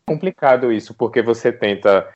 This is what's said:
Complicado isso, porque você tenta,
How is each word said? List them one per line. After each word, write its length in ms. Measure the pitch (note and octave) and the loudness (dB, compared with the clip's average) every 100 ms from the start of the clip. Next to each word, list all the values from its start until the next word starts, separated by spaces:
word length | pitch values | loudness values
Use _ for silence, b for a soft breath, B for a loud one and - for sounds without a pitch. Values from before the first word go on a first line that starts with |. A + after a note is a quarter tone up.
| - | -8
Complicado 680 | D#3 F#3+ - C#3 B2+ B2 | -6 -6 -2 2 2 2
isso, 220 | A2 - | -2 -6
porque 260 | - A#2 B2 | -6 -2 -2
você 300 | A2+ A#2 A#2+ | 0 0 -2
tenta, 580 | A#2+ G#2 G2 G#2 G2 - | -2 -4 0 2 2 0